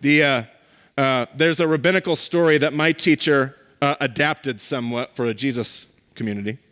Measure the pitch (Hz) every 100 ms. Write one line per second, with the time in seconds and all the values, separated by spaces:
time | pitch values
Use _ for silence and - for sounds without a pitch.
0 | 143 151 143 131 113 _ _ _ _ -
1 | 135 131 120 139 160 165 165 156 135 185
2 | 180 160 - 170 165 151 147 147 156 160
3 | - 151 - 143 131 - _ _ 139 143
4 | 139 113 147 151 139 113 - 139 120 120
5 | 127 - 120 107 135 120 110 - - _
6 | _ - 113 101 101 120 _